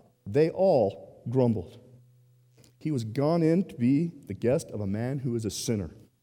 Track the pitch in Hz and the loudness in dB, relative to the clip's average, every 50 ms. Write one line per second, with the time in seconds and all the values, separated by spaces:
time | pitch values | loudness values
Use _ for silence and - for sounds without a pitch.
0 | - _ _ _ _ - 101 139 160 160 - - 190 190 170 135 107 98 - - | -20 _ _ _ _ -2 0 2 2 2 2 2 2 4 4 4 4 2 0 -4
1 | - - - - - 123 117 131 127 120 110 95 85 - - - - - - - | -12 -20 -20 -14 -8 -2 0 2 4 4 2 0 -4 -10 -14 -20 -20 -20 -20 -20
2 | - _ _ _ _ _ _ _ _ _ _ _ - _ _ _ - 156 151 127 | -20 _ _ _ _ _ _ _ _ _ _ _ -20 _ _ _ -6 -4 -4 -4
3 | 113 110 107 139 139 151 165 170 160 156 165 180 190 - - - 120 123 139 143 | -4 -4 -2 0 0 2 2 4 4 4 4 2 0 -2 -4 0 2 2 4 2
4 | 170 165 - - - - 98 - - 113 131 165 - - - 107 104 95 98 107 | 2 -2 -6 -10 -12 -12 -8 -4 0 0 0 0 -2 -6 -8 -6 -4 -4 -4 -4
5 | 117 123 139 147 123 120 117 117 110 104 - - - - 117 104 90 78 - - | -4 -4 -4 -4 -4 -4 -4 -4 -4 -6 -6 -6 -4 -4 -4 -4 -4 -6 -10 -16
6 | - - _ _ | -20 -20 _ _